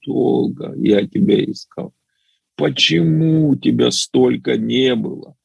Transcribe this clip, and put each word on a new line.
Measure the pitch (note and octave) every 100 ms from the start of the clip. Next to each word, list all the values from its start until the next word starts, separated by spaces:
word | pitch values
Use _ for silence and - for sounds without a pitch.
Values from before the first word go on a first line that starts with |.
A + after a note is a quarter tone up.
| -
долго | A1+ A2 F#2+ G2 - - -
я | - G#2 G2+
тебя | G#2+ G2+ G#2
искал! | - - - - - _ _ _ _ _ _
Почему | - D3+ C3 - D#3+ E3 D#3+ D#3+ D#3+ D3+ C3+
тебя | B2+ A#2+ A#2+
столько | - - C3 B2+ B2 - A#2
не | A2+ A#2+ C3
было? | A#2+ G#2+ - - -